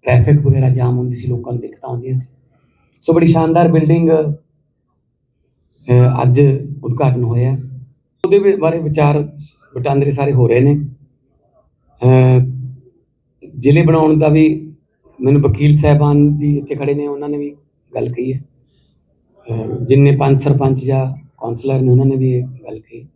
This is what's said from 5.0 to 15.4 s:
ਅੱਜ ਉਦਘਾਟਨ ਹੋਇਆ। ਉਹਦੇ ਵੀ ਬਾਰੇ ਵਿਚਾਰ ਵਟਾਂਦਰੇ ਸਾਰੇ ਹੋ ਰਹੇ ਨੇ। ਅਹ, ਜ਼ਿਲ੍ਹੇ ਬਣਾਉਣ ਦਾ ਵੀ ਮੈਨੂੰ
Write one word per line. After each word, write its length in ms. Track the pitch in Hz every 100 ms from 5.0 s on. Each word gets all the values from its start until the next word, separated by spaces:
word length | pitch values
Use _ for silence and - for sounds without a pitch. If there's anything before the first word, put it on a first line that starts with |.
| _ _ _ _ _ _ _ _ - 123 127 127
ਅੱਜ 180 | 127 123 143 135 - -
ਉਦਘਾਟਨ 400 | 131 123 139 127
ਹੋਇਆ। 320 | 117 120 127 135 - - - _ _ _
ਉਹਦੇ 140 | 175 202
ਵੀ 180 | 196 202
ਬਾਰੇ 220 | 160 165
ਵਿਚਾਰ 540 | 151 156 147 147 147 - - _ _ 123
ਵਟਾਂਦਰੇ 340 | 131 139 143
ਸਾਰੇ 220 | 135 139
ਹੋ 160 | 123 117
ਰਹੇ 120 | 120
ਨੇ। 280 | 139 147 - - _ _ _ _ _ _ _ _ _ _
ਅਹ, 360 | 123 131 127 127 127 - - - _ _ _ _ _ _ - 135
ਜ਼ਿਲ੍ਹੇ 240 | 127 151
ਬਣਾਉਣ 360 | 156 160 156 156
ਦਾ 100 | 151
ਵੀ 460 | 156 156 156 156 - _ _ _ _
ਮੈਨੂੰ 220 | 131 143